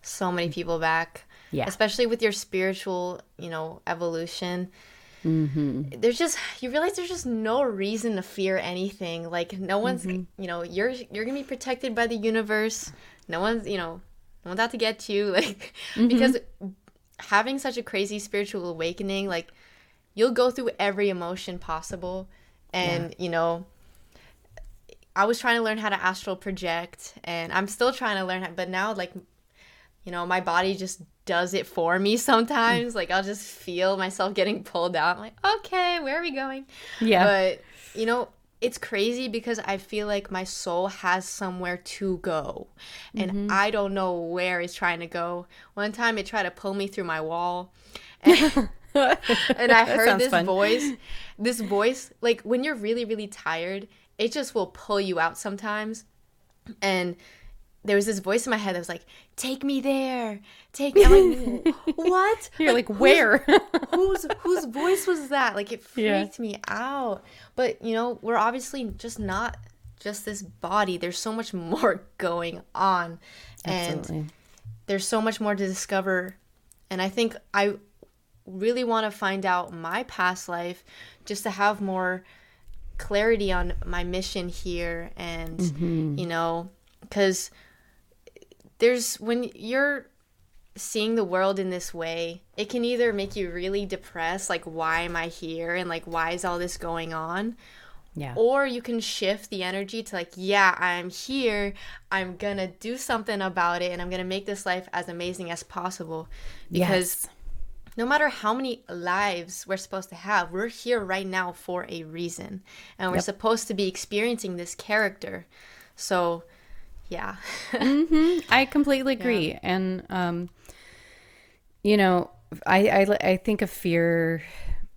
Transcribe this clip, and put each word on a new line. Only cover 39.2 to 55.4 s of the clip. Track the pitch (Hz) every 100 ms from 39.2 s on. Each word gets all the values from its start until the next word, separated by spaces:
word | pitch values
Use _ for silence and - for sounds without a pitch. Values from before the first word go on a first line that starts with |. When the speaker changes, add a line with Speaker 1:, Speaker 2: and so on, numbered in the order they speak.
| 262
Speaker 1:
because | 226 233 220
I | - 196
feel | 196 208 208
like | 202 202
my | 185
soul | 185 - - 175 190
has | 190 185 185
somewhere | 185 - 190 180 180 180
to | - - 196 180
go, | 190 160 - - - - - - - 220
and | 196
Speaker 2:
Mm-hmm. | 202 202
Speaker 1:
I | 190 208
don't | 214 196
know | 196 185 175
where | 170 180 180 180
it's | 175
trying | - 180 170
to | 170
go. | 175 170 175 180 - - -
One | 208
time | 214 233 220
it | 190
tried | 220
to | 180
pull | - 196
me | 196 196
through | 196 175
my | 160
wall, | 156 165 175 180 180 _ - - - -
and, | 294 339 302
Speaker 2:
<laughs> | 277 214 - -
Speaker 1:
and | 285 254 247 - 233 - 254
I | 240
Speaker 2:
That | 226 226
Speaker 1:
heard | - 226
Speaker 2:
sounds | 196
Speaker 1:
this | 254
Speaker 2:
fun. | 180 185
Speaker 1:
voice, | 185 208 240 294 240 - - - -
this | 220 233
voice, | 202 202 226 262 - -
like, | 196 -
when | 208 247 294
you're | 262
really, | 208 233 220
really | 220 202
tired, | - - 165 175 196 208 _ _ -
it | 226
just | 294 269 226
will | 185
pull | - - 202
you | 190 170
out | 165
sometimes. | -